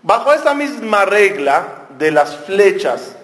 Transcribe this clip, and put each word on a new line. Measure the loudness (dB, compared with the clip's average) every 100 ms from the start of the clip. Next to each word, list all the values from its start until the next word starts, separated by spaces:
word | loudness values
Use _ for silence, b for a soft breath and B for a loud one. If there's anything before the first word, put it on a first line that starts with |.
Bajo | 0 0 2
esa | 2 0
misma | -2 -6 -8 -2 0 2
regla | 2 2 0 0 0 -2 -14 -20 -4
de | 0
las | 2 0 -6
flechas | -4 2 2 2 -4 -4 -10 -18